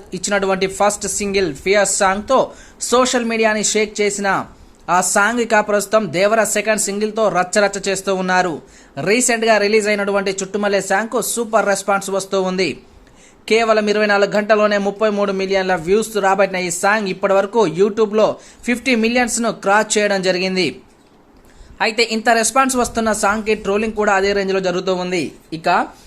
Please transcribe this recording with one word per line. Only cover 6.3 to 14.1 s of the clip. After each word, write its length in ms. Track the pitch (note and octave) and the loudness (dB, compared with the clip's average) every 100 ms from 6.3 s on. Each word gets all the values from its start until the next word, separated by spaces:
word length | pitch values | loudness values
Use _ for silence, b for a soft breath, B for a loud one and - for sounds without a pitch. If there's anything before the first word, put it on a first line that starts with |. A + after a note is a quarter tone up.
| A3+ G#3 | 2 0
సెకండ్ 300 | G#3+ G#3 G#3+ - | 0 0 -2 -2
సింగిల్తో 380 | G3+ G#3+ G#3 G#3+ F3 | -4 -4 0 0 0
రచ్చరచ్చ 420 | F3+ G#3+ G3+ G3+ G3 | 0 0 0 0 -4
చేస్తూ 240 | F#3+ G3 F#3+ | -4 -2 -2
ఉన్నారు. 300 | F#3 F#3 F3+ D3+ B B B - D#3 | 0 0 0 -4 B B B -6 0
రీసెంట్గా 460 | A#3 B3 A#3 A3+ G#3+ | 0 2 0 2 4
రిలీజ్ 240 | G3+ A3 G#3 | 4 2 2
అయినటువంటి 400 | G#3 G3+ G3+ G3 F#3+ | 0 0 -2 -2 -4
చుట్టుమల్లె 400 | F#3+ G#3 G3+ G3 F#3 | -6 -4 -2 -2 0
సాంగ్కు 300 | G3 A3+ B3 F3+ | -2 -2 -4 -4
సూపర్ 380 | - A3+ A3 G3 | -4 0 0 2
రెస్పాన్స్ 380 | G3 - G3 F#3+ G3 | 0 -2 -2 -2 -6
వస్తూ 240 | F#3+ G3 F#3 | -2 -2 -2
ఉంది. 180 | F#3 F3+ - - - b b b b - | -2 -2 -4 -14 -20 b b b b 0
కేవలం 360 | A3 A3+ G#3+ G#3 | 2 4 2 2
ఇరవై 160 | G#3 G#3+ | 2 2